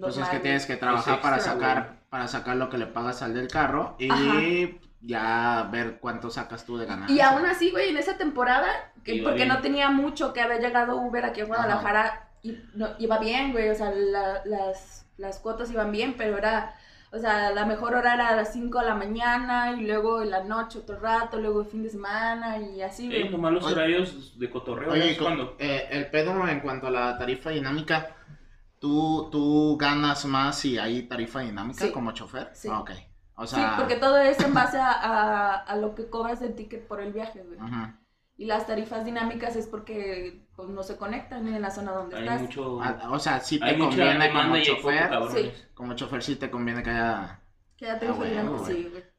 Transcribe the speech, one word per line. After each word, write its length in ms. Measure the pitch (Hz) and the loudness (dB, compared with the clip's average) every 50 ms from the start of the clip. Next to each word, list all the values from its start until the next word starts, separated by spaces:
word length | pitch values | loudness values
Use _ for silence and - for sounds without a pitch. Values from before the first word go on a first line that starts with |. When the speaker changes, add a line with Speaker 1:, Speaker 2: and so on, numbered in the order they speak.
Speaker 1:
Pues 160 | 185 - - 139 | -6 -4 -2 -2
es 40 | - | -2
que 40 | - 180 | -2 0
Speaker 2:
güey. 60 | 120 | 0
Speaker 1:
tienes 240 | 127 139 139 135 - | 2 2 2 2 0
que 100 | - 123 | -2 -4
trabajar 400 | - 123 123 120 117 - 135 135 | 0 2 2 2 2 2 2 2
Speaker 3:
Es 40 | - | 2
Speaker 1:
para 160 | - 139 135 131 | 2 2 2 2
Speaker 3:
extra, 140 | - 127 120 | 2 0 0
Speaker 1:
sacar, 300 | 123 131 131 127 127 113 - | 2 2 2 2 2 0 -4
Speaker 3:
güey. 100 | - - _ - | -10 -20 _ -10
Speaker 1:
para 180 | 135 127 120 117 | -6 -6 -4 -4
sacar 280 | 139 120 101 113 - 127 | -6 -4 -2 -2 0 0
lo 120 | 131 120 | 0 -2
que 80 | 127 120 | -2 -4
le 80 | 110 | -4
pagas 340 | - - 117 120 127 123 - | -4 -4 -4 -4 -4 -4 -4
al 120 | 131 113 117 | -4 -4 -2
del 140 | 127 127 123 | -2 -4 -2
carro 480 | - 156 143 131 139 151 127 - - - | 0 2 2 2 2 0 -2 -4 -4 -2
y 100 | 131 135 | 0 2
Speaker 2:
Ajá. 320 | 135 139 139 143 151 156 160 170 175 175 180 - - - - - - - | 4 4 4 4 4 4 4 2 2 2 0 0 -4 -8 -20 -20 -20 -12
Speaker 1:
ya 680 | 117 117 117 110 110 113 113 117 117 120 117 113 107 98 | -8 -4 -2 -2 0 2 2 2 4 4 2 2 0 -2
ver 260 | 113 117 117 113 117 - | -2 -2 -2 -4 -6 -6
cuánto 320 | - 120 113 113 120 117 | -6 -6 -6 -6 -6 -8
sacas 340 | - 127 113 - 117 113 - | -6 -6 -8 -8 -10 -12 -10
tú 120 | - 120 117 | -8 -6 -6
de 80 | 110 | -4
ganancia. 300 | - 98 95 98 262 277 | -4 -6 -4 0 2 6
Speaker 2:
Y 20 | 285 | 8
aún 220 | 269 269 269 285 349 | 8 8 8 6 4
así, 280 | 359 370 359 339 370 | 2 2 2 2 2
güey, 160 | 359 370 392 381 | 2 2 0 2
en 60 | 302 | 0
esa 200 | 285 330 381 381 | 0 0 -2 -2
temporada, 520 | - 330 294 - 247 247 247 254 277 - - - - - - - - | -2 -2 -2 0 0 2 4 4 4 4 2 0 -4 -6 -12 -18 -12
que 140 | - 226 226 | -6 -4 -4
Speaker 3:
Iba 80 | 226 226 285 | 0 0 2
Speaker 2:
porque 140 | 240 247 254 | 2 2 4
Speaker 3:
bien. 20 | 262 | 2
Speaker 2:
no 120 | 262 - | 2 2
tenía 300 | - 277 285 285 277 277 | 2 0 2 4 4 4
mucho 420 | 277 269 285 302 - - 285 262 | 4 4 2 0 -2 -2 -4 -2
que 80 | - 240 | 0 0
había 180 | 233 240 233 233 | 0 0 2 0
llegado 360 | 240 240 240 240 240 247 247 | 0 2 2 2 2 2 0
Uber 280 | 247 247 240 233 240 240 | -2 -2 -2 -2 -2 -2
aquí 160 | - - 208 | -2 -2 -4
a 40 | 214 | -4
Speaker 1:
Ajá. 100 | 214 226 | -2 0
Speaker 2:
Guadalajara, 760 | 233 226 208 196 196 202 202 208 214 220 220 - - - - - - | 0 2 2 0 0 2 2 2 4 2 2 -2 -6 -12 -18 -20 -14
y, 160 | - 226 226 - - - - | -12 -10 -10 -12 -14 -10 -6
no, 100 | 214 220 - - - | -4 -4 -4 -4 -2
iba 180 | 226 220 220 220 | 0 2 2 2
bien, 320 | 214 220 247 269 277 269 | 2 2 0 0 0 0
güey, 180 | 240 226 214 214 | 0 2 2 2
o 40 | 214 | 2
sea, 160 | 220 214 196 | 0 0 0
la, 520 | 196 202 202 196 196 196 196 190 196 190 196 | 0 2 2 2 2 2 0 0 -2 -2 -4
las, 560 | 208 208 196 196 190 190 - - - - - - _ _ | -2 -2 -2 -2 -2 -4 -6 -10 -18 -20 -20 -20 _ _
las 220 | - 196 196 196 - | -12 -10 -10 -8 -6
cuotas 320 | - 226 220 226 240 233 | -6 -6 -4 -4 -4 -4
iban 220 | 226 220 202 208 | -2 -2 0 0
bien, 220 | 208 214 254 269 240 233 | 0 0 -2 -2 -2 -2
pero 180 | 220 214 202 | -2 -2 0
era, 380 | 202 214 220 226 214 214 - - - - - - - - _ | 0 0 2 2 0 -2 -4 -10 -16 -20 -20 -20 -20 -16 _
o 60 | 208 226 | -8 -2
sea, 320 | 233 220 208 208 208 202 | 0 2 2 4 2 2
la 120 | 202 208 208 | 2 2 2
mejor 300 | 220 214 214 233 240 247 | 0 0 0 0 2 2
hora 200 | 247 240 240 240 | 4 4 4 4
era 140 | 240 240 233 | 4 4 4
a 80 | 220 | 4
las 160 | 220 214 - | 4 2 0
cinco 280 | - 240 240 233 240 247 | -4 -6 -4 -2 0 0
de 60 | 226 | 2
la 80 | 220 214 | 2 0
mañana, 800 | 208 196 208 220 233 240 240 240 247 254 247 247 240 240 240 | 0 -2 -4 -2 0 2 2 2 2 2 0 0 2 0 0
y 140 | 247 233 214 | -2 -2 -2
luego 340 | 208 214 214 214 226 226 226 | 0 0 2 2 2 2 0
en 100 | 214 202 | 0 0
la 120 | 190 190 190 | 0 -2 0
noche 340 | 208 220 226 226 - - 208 | -2 -2 -2 -4 -4 -8 -12
otro 180 | - 214 202 - | -12 -12 -8 -4
rato, 380 | 214 220 226 233 233 233 233 220 | 0 2 2 2 0 0 -2 -2
luego 200 | 214 214 208 208 | 0 0 0 0
el 40 | 208 | 0
fin 160 | 208 214 220 | -2 -4 -6
de 60 | 220 220 | -6 -6
semana, 680 | 214 202 202 202 208 220 226 226 233 226 226 226 220 214 | -6 -8 -6 -4 -4 -2 0 -2 -2 -2 -4 -4 -6 -6
y 240 | 208 196 196 190 | -6 -8 -8 -6
así, 240 | 190 190 - 233 247 240 - | -6 -8 -6 -8 -6 -2 -2
Speaker 3:
Eh, 60 | - | -2
Speaker 2:
güey. 100 | 196 185 | -2 -2
Speaker 3:
nomás 220 | 180 170 165 160 | -2 0 2 2
los 120 | 170 180 160 | 2 2 2
Speaker 1:
Oye. 100 | 156 170 | 2 2
Speaker 3:
horarios 640 | 160 160 165 175 180 180 - 143 135 131 - - 117 | 2 2 4 4 2 0 -2 -4 -12 -16 -16 -10 -8
de 120 | 123 - | -6 -6
cotorreo, 420 | - 123 - 127 117 120 147 160 | -6 -6 -6 -6 -6 -4 -2 0
Speaker 1:
Oye, 200 | 147 160 170 165 | 2 4 4 4
Speaker 3:
¿es 60 | 151 - | 2 2
Speaker 1:
co-, 60 | 156 | 0
Speaker 3:
cuando? 320 | 165 165 135 123 - - - | 0 0 -2 -4 -6 -6 -4
Speaker 1:
eh, 300 | 143 143 139 135 - - | -2 -2 -2 -2 -2 -4
el 200 | 143 143 143 - | -4 -4 -2 0
pedo 360 | 151 156 156 180 190 190 180 165 | 2 2 2 2 2 0 0 0
en 120 | 147 135 | 0 -2
cuanto 260 | 143 139 127 131 131 127 | -2 -4 -6 -4 -2 -2
a 20 | |
la 260 | 127 123 123 123 123 123 | 0 2 0 0 0 -2
tarifa 300 | 123 123 127 - - 160 | -2 -4 -4 -4 -4 -4
dinámica, 640 | 156 147 135 131 143 160 156 - 160 156 156 - - - - - - - - - - - - - _ _ | -4 -2 -2 -2 -2 -2 0 0 0 0 -2 -4 -12 -16 -20 -20 -20 -20 -20 -20 -20 -20 -20 -20 _ _
¿tú, 500 | 143 147 147 156 160 156 160 156 156 - | 0 2 2 4 4 2 2 0 -2 -2
tú 460 | 151 147 147 147 151 151 151 151 147 147 | 0 0 2 4 6 6 6 4 4 4
ganas 460 | 143 143 147 147 147 143 143 - - | 4 2 4 4 4 2 2 0 0
más 320 | 139 135 135 139 143 143 - | 0 2 2 2 2 0 -2
si 180 | - 135 120 107 | -2 -2 0 0
hay 240 | 107 113 120 123 120 | 0 -2 -2 -4 -4
tarifa 360 | - 123 117 113 - - 135 | -6 -6 -6 -6 -6 -6 -6
dinámica 460 | 123 113 104 98 104 123 135 - 202 | -6 -6 -6 -8 -8 -8 -4 -2 -2
Speaker 2:
Sí. 60 | 185 | -2
Speaker 1:
como 200 | - 135 117 113 | -2 -2 -4 -4
chofer? 380 | - - 104 - 127 131 - - - | -6 -8 -10 -12 -10 -12 -12 -12 -14
Speaker 2:
Sí. 140 | - - 104 | -12 -8 -6
Speaker 1:
Ah, 100 | 101 - | -4 -4
ok. 100 | - - 92 95 - - - - _ - _ | -6 -8 -12 -16 -16 -20 -20 -20 _ -18 _
O 100 | 113 117 | -10 -8
Speaker 2:
Sí, 100 | - 277 | -2 0
Speaker 1:
sea 200 | 277 - 220 214 254 | 2 2 2 2 2
Speaker 2:
porque 180 | - 240 240 | 2 2 2
todo 220 | 240 269 269 277 277 | 4 6 6 8 8
es 200 | 277 269 277 - | 8 6 6 6
en 120 | 277 285 269 | 4 4 6
base 240 | 254 247 - 269 262 | 4 4 4 4 2
a, 120 | 254 247 | 2 4
a, 600 | 240 - - 226 226 214 214 214 208 202 202 196 196 | 2 2 2 2 2 4 4 4 2 2 2 2 0
a 220 | 196 - 196 208 | -2 -2 -4 -4
lo 180 | 208 214 214 - | -2 -2 -4 -4
que 140 | 226 220 - | -6 -10 -6
cobras 300 | 233 226 226 233 240 240 | -4 -4 -4 -4 -4 -4
el 120 | 247 220 - | -6 -6 -6
ticket 320 | 214 214 - 233 214 - | -8 -12 -12 -12 -14 -12
por 140 | - 208 202 | -10 -10 -8
el 120 | 202 208 | -8 -6
viaje, 300 | 202 220 226 226 - 196 | -6 -6 -8 -8 -10 -14
güey. 160 | 180 175 170 190 | -16 -18 -16 -12
Speaker 1:
Ajá. 400 | 113 - 123 117 110 113 - _ _ _ _ _ _ _ _ | -10 -8 -6 -6 -8 -8 -12 _ _ _ _ _ _ _ _
Speaker 2:
Y 100 | - 208 | -10 -4
las 200 | 220 214 220 214 | -2 -2 -2 -2
tarifas 380 | 226 220 214 220 - 226 220 220 | -2 -4 -4 -4 -4 -6 -6 -6
dinámicas 500 | 240 233 233 226 233 226 233 233 - 226 | -4 -4 -2 -2 -2 -4 -4 -4 -4 -4
es 120 | 220 214 - | -4 -6 -6
porque, 800 | 214 214 - - 220 208 196 196 185 180 180 180 175 - - _ _ | -8 -10 -10 -8 -8 -6 -6 -6 -6 -6 -8 -10 -12 -16 -20 _ _
pues, 120 | 185 185 190 | -16 -12 -10
no 140 | 196 196 | -8 -8
se 140 | 190 202 190 | -8 -8 -8
conectan 500 | - 202 208 233 277 - - 262 233 220 | -8 -8 -6 -6 -8 -8 -10 -8 -6 -6
en 160 | 220 220 208 | -4 -4 -4
la 80 | 202 196 | -4 -4
zona 220 | 196 202 208 190 | -4 -6 -6 -4
donde 240 | 190 190 180 - - | -4 -6 -6 -6 -8
Speaker 3:
Hay 60 | 110 113 | -6 -4
Speaker 2:
estás. 180 | 233 123 123 | -2 -2 -2
Speaker 3:
mucho, 380 | 127 123 - 139 131 127 123 120 | -4 -6 -6 -6 -6 -4 -4 -4
Speaker 1:
Ah, 260 | 120 123 113 - 113 120 | -4 -4 -4 -4 -4 -4
o 80 | 139 143 | -2 -2
sea, 180 | - 151 139 127 | 0 0 0 -2
sí 200 | - - 156 147 | 0 -2 -2 2
Speaker 3:
hay 100 | 123 - | 2 2
Speaker 1:
te 40 | 151 160 | 4 4
Speaker 3:
mucha 100 | 160 135 | 4 4
Speaker 1:
conviene 220 | 131 180 160 - 147 151 156 | 4 6 6 6 6 6 4
Speaker 3:
demanda 160 | 151 151 147 | 4 4 4
Speaker 1:
como 140 | 151 160 160 | 4 4 4
Speaker 3:
y 20 | 156 | 4
hay 60 | 147 | 4
poco 140 | 143 135 131 | 4 4 4
Speaker 1:
chofer. 260 | 143 143 147 160 170 - | 2 2 4 4 4 4
Speaker 3:
cabrones. 240 | - - - - - - 127 123 - | 2 0 0 0 0 0 0 0 -4
Speaker 2:
Sí. 60 | - - - - | -12 -18 -20 -16
Speaker 1:
Como 200 | - 123 123 120 | -12 -10 -8 -8
chofer 280 | 120 131 113 135 120 | -6 -6 -6 -6 -4
sí 140 | - 147 135 | -4 -4 -4
te 140 | - 135 117 | -4 -4 -4
conviene 320 | 123 120 120 120 120 120 | -4 -2 -2 -2 -2 -2
que 80 | 120 117 | -2 -2
haya 500 | 117 117 117 117 110 98 92 90 - - - - _ _ _ _ _ | 0 2 2 2 0 -2 -4 -8 -12 -18 -20 -20 _ _ _ _ _
Speaker 2:
Que 100 | - 233 | -10 -8
haya 80 | 226 226 | -6 -4
Speaker 1:
Ah, 40 | 226 | -2
Speaker 2:
tarifa 180 | 233 240 233 240 | -2 -2 -2 0
Speaker 1:
huevo, 120 | 226 226 | -2 -2
Speaker 2:
dinámica, 280 | 214 214 214 156 139 - | 0 0 -2 -2 -2 -4
Speaker 1:
güey. 120 | 185 185 175 170 | -4 -2 -4 -4
Speaker 2:
sí, 60 | 175 - | -4 -6
güey. 140 | 175 185 - - _ | -10 -14 -16 -18 _